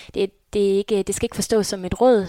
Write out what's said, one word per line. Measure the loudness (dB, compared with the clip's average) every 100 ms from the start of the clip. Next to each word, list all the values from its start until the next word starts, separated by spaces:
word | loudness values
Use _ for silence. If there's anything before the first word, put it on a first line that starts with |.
| -10
det, | -4 -6 _ _
det | -2 0
er | 0
ikke, | 0 -2
det | -2
skal | -4
ikke | -6 -4
forstås | -2 0 0
som | -6
et | -6 2
råd | 4 4